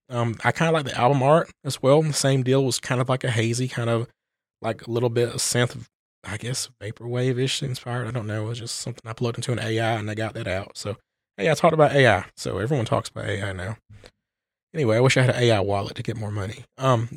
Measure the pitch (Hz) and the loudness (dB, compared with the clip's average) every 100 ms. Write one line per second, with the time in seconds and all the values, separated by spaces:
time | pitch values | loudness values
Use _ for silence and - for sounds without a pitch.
0 | _ 120 120 107 123 - 165 165 127 - | _ -2 -2 0 -2 2 2 2 -2 2
1 | 123 143 135 165 - _ 139 - 131 147 | 2 4 6 4 2 _ -10 0 4 4
2 | 156 139 139 135 123 135 135 - - 123 | 4 0 2 2 2 2 2 -2 -2 -2
3 | 127 127 135 113 113 117 127 - 117 117 | 0 0 0 0 0 -2 -4 -4 -2 -2
4 | 120 _ _ _ _ _ 113 113 - 117 | -4 _ _ _ _ _ -8 -8 -4 0
5 | 123 117 117 123 - 123 120 123 - _ | 0 2 0 -2 -2 0 0 -2 -16 _
6 | _ _ 90 104 113 131 - _ 101 - | _ _ -12 -10 -6 -6 -8 _ -14 -12
7 | 117 123 127 123 135 - 139 127 123 120 | -6 -2 0 0 -2 -2 -4 -6 -6 -6
8 | 113 123 107 107 110 120 117 - 120 117 | -4 -6 -4 -4 -6 -8 -8 -10 -10 -12
9 | 117 110 120 117 117 113 110 113 113 113 | -14 -4 -4 -4 -4 -4 -2 0 0 -2
10 | 104 107 110 113 101 92 101 - 104 101 | -4 -6 -6 -6 -6 -6 -8 -10 -10 -10
11 | _ _ _ - 180 147 170 160 139 139 | _ _ _ -4 0 4 4 6 6 6
12 | 123 92 - - - 101 113 147 110 110 | 6 4 0 -8 -6 -4 -2 -2 0 -2
13 | - - 107 101 101 92 92 107 _ 104 | -2 -8 -6 -6 -6 -8 -8 -10 _ -20
14 | - _ _ _ _ _ _ 165 120 110 | -20 _ _ _ _ _ _ -2 2 4
15 | 131 135 127 123 120 104 98 101 104 - | 4 6 4 4 4 4 2 -2 -4 -8
16 | 117 113 107 104 98 - - - 135 120 | -8 -6 -6 -6 -6 -8 -16 -4 2 2
17 | 117 | 0